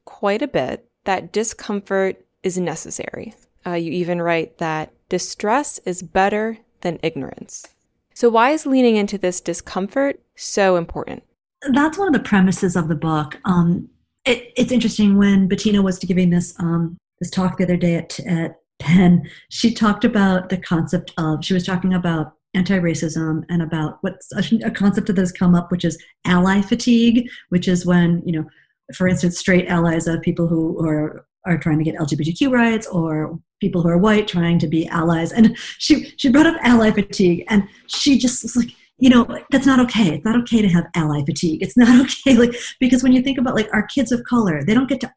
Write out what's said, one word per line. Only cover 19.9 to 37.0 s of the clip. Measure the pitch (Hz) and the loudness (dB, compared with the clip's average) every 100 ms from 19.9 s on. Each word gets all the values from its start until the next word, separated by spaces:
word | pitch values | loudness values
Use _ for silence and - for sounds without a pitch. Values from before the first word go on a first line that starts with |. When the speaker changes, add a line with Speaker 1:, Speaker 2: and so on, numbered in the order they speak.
| 202 | 2
Speaker 2:
about | 240 226 196 185 180 | 0 2 2 0 -2
the | 185 | -8
concept | - 175 151 180 - - | -2 -2 -2 -4 -6 -6
of, | 160 156 | -4 -4
she | - | -2
was | 185 | -2
talking | 180 180 185 | -2 -2 0
about | 185 175 160 156 _ _ | 0 -2 -2 -6 _ _
anti-racism | 180 180 196 170 151 165 156 160 156 - | -4 0 0 0 -2 -4 -4 -4 -4 -2
and | 175 | -4
about | 160 165 151 - | -2 -4 -6 -6
what's | 190 - - | -10 -10 -10
a, | - 190 226 226 | -6 -2 0 -2
a | |
concept | - 196 202 202 | 0 0 0 -2
that | 190 | -2
has | 185 | -2
come | - 180 | 0 2
up, | 175 175 | 2 2
which | 175 | -4
is | 170 160 - _ | -4 -6 -14 _
ally | - 180 185 196 | 0 2 2 2
fatigue, | 196 240 - 233 233 233 240 - - | 0 -2 2 4 4 2 -2 -12 -4
which | 180 185 | -2 0
is | 180 | 0
when, | 180 175 170 170 | 2 2 4 0
you | - | -2
know, | 160 156 _ _ _ - | -6 -6 _ _ _ -20
for | - 185 | -4 -2
instance, | 180 175 175 | 0 -2 -2
straight | - 180 180 | 2 2 2
allies | 175 170 160 165 | 0 2 0 -2
of | 160 | -2
people | - 175 165 | -2 -2 0
who | 165 160 175 160 | 0 -2 -2 -2
are, | 151 151 - _ _ 190 | -2 -4 -8 _ _ -4
are | 165 | -2
trying | 170 156 | 0 0
to | |
get | 156 160 | -2 -4
L | 147 | -4
G | 147 | -4
B | |
T | 156 | -4
Q | 175 277 | -2 0
rights, | 254 233 220 - | 2 2 0 -4
or | 180 160 156 151 170 - _ | -4 -4 -4 -6 -10 -18 _
people | 196 180 | -4 0
who | 170 | 2
are | 175 | 2
white | 214 208 208 | 4 2 0
trying | 175 170 170 | -2 0 0
to | 165 | 0
be | 160 165 | -2 -2
allies. | 170 165 165 165 | -2 0 0 -2
And | - 220 - - - | 4 4 4 -10 -10
she, | - 277 - - | 0 0 0 -4
she | 277 | 2
brought | 262 330 | 4 4
up | 330 | 2
ally | 240 240 214 | 4 6 4
fatigue, | 208 | 2